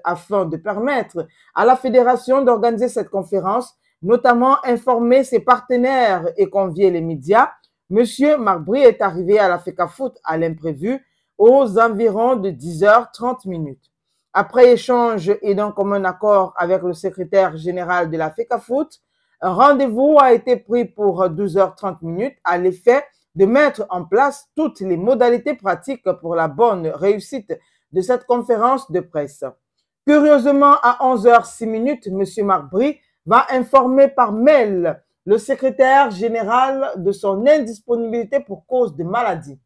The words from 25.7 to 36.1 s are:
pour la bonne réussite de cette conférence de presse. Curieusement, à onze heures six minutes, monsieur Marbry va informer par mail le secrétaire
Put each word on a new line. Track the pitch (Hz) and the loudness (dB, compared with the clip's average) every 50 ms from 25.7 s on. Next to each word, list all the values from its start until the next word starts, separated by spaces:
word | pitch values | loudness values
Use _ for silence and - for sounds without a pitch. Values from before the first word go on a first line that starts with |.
| 175 165 - 269 277 - - 190 180 - | -6 -6 -6 -10 -12 -8 -6 -6 -6 -6
pour | 160 165 170 | -6 -6 -4
la | 170 160 160 | -4 -4 -4
bonne | 139 147 233 233 202 180 165 160 | -2 0 0 0 0 -2 -4 -8
réussite | - 143 170 202 208 208 190 - 285 262 208 - 160 - _ _ _ _ _ _ 143 | -6 -4 -2 -2 -2 -2 -4 -12 -12 -12 -10 -10 -14 -14 _ _ _ _ _ _ -6
de | 185 | -4
cette | 185 190 247 247 - | -2 -2 -2 -4 -2
conférence | - 240 247 233 247 233 208 220 247 269 254 254 - | -2 -4 -2 0 -2 -2 0 0 0 0 -2 -4 -6
de | 160 180 | -6 -6
presse. | 175 175 - 151 147 143 - - - 131 - _ _ _ _ _ _ _ _ _ - | -6 -6 -8 -8 -8 -8 -10 -12 -14 -14 -14 _ _ _ _ _ _ _ _ _ 0
Curieusement, | 285 294 302 294 302 294 277 233 285 277 277 285 285 285 294 - | 2 2 4 6 4 4 4 4 2 2 4 4 4 4 4 4
à | 240 - - 285 | 2 0 2 0
onze | 254 254 220 190 | 0 0 2 4
heures | 240 233 233 233 | 6 6 4 4
six | - - - 226 | 0 -12 -10 -8
minutes, | 220 220 220 233 269 294 240 - 202 | -8 -6 -4 -4 -4 -4 -6 -8 -8
monsieur | 185 190 196 190 - 226 202 | -6 -6 -6 -6 -4 -4 -2
Marbry | 202 190 165 143 135 175 196 254 294 285 _ _ _ _ _ - | -2 -2 -2 -4 -4 -4 -2 -2 -2 -4 _ _ _ _ _ -4
va | 156 220 247 269 - | 0 2 2 2 2
informer | 269 254 240 247 - 269 254 254 262 277 277 277 | -2 -4 -2 2 2 2 2 4 4 4 4 4
par | 277 - 247 214 202 | 4 0 0 0 0
mail | 220 233 294 311 277 233 208 196 180 170 165 143 - _ _ _ _ - | 0 2 4 4 4 2 0 -2 -2 -2 -4 -4 -6 _ _ _ _ -4
le | 175 208 226 | -2 -2 0
secrétaire | 220 - 269 262 262 262 - 262 262 262 269 277 285 240 | 0 -2 -6 -2 -2 -2 0 2 2 4 6 4 4 2